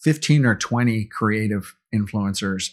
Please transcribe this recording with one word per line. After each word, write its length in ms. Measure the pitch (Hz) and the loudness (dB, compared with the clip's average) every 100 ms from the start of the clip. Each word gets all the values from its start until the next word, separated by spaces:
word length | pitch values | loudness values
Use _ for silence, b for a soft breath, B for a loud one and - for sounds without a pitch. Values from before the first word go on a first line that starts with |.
fifteen 440 | - 151 - 151 127 | 0 0 2 4 4
or 100 | 110 | 2
twenty 480 | - 120 120 110 | 0 0 2 0
creative 720 | 107 - 107 107 107 101 95 - _ | -4 -2 0 0 0 -2 -4 -14 _
influencers 760 | 110 101 107 98 95 98 95 - | -2 -2 -2 -2 -2 -4 -4 -6